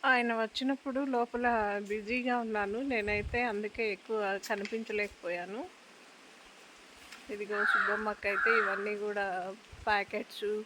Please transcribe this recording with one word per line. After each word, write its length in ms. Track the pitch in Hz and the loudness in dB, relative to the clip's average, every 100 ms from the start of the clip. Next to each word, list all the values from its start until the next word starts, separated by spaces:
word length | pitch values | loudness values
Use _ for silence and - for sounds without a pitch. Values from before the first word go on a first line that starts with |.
| 269 | 6
ఆయన 220 | 254 240 226 | 4 4 2
వచ్చినప్పుడు 580 | 220 - 262 277 277 254 277 | 0 0 0 0 -2 -2 0
లోపల 320 | 247 240 247 240 233 208 202 202 | 0 0 0 2 2 2 -2 -2
బిజీగా 480 | 214 208 247 247 247 | -4 -2 -2 2 0
ఉన్నాను 360 | 226 214 202 220 277 | 0 -2 0 -2 0
నేనైతే, 480 | 240 208 208 202 240 247 | 0 2 0 0 0 0
అందుకే 320 | 208 208 - 226 190 | 0 -4 -2 -2 -2
ఎక్కువ 240 | - 220 202 196 - | -4 -2 0 -2 -2
కనిపించలేకపోయాను. 1120 | 208 202 226 220 214 208 - 175 175 175 208 359 - - - - - - - - - - - - - - - - | -4 -2 -4 -4 -2 -4 -4 -6 -6 -6 -8 -10 -14 -20 -20 -20 -20 -20 -20 -20 -20 -20 -20 -20 -20 -18 -18 -10
ఇదిగో 240 | 208 202 208 - | -8 -2 2 4
శుభమ్మక్క 520 | - - 208 214 208 202 | 4 4 2 0 0 0
అయితే 200 | 202 226 226 | 2 6 6
ఇవన్నీ 320 | 202 196 208 208 208 | 4 0 -2 -2 -2
కూడా 200 | 208 196 185 185 196 - - - | -2 -2 -2 -4 -8 -14 -6 0
ప్యాకెట్స్ 600 | 208 196 208 233 - 208 214 | 2 2 -4 -6 -4 -2 -2